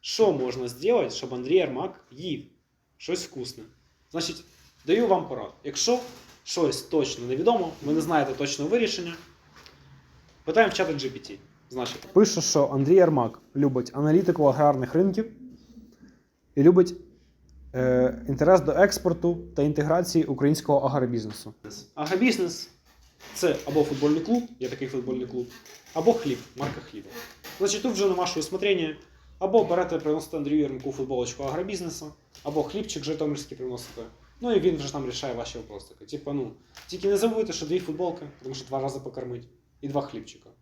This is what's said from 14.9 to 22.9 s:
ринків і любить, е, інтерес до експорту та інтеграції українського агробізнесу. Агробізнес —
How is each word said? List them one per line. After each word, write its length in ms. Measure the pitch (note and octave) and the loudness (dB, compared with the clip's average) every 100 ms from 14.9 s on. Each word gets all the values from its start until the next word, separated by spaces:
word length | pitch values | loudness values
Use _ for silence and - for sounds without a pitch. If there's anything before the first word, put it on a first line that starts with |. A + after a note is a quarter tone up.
ринків 380 | D#3+ G3 F#3+ A3 - - - _ - - _ - _ _ _ _ | 2 2 2 -4 -8 -20 -20 _ -20 -20 _ -20 _ _ _ _
і 80 | - | 6
любить, 320 | C#3+ F3+ F3 - - _ _ _ _ - - | 8 8 6 2 -16 _ _ _ _ -20 -12
е, 500 | B2+ B2+ B2+ B2+ B2+ - | -2 2 4 2 0 -6
інтерес 320 | C3+ D3+ F#3 | 0 6 6
до 120 | C#3+ | 6
експорту 680 | D3 G3+ - F3+ E3 E3+ E3+ - - | 4 4 4 -2 0 -2 -2 -6 -2
та 60 | |
інтеграції 640 | C#3+ D3 D3 E3 F3+ E3 | 0 0 2 2 2 0
українського 600 | D#3 C3 C#3+ D3 - C#3+ C3+ | 0 2 2 2 2 2 2
агробізнесу. 680 | C#3 B2 A#2+ G#2+ A2 - - G#2+ - - | 0 -2 -2 -6 -12 -16 -16 -16 -16 -18
Агробізнес — 760 | - D3+ F#3 B3 G#3 F3 - - _ _ | -10 -4 2 2 2 -2 -6 -14 _ _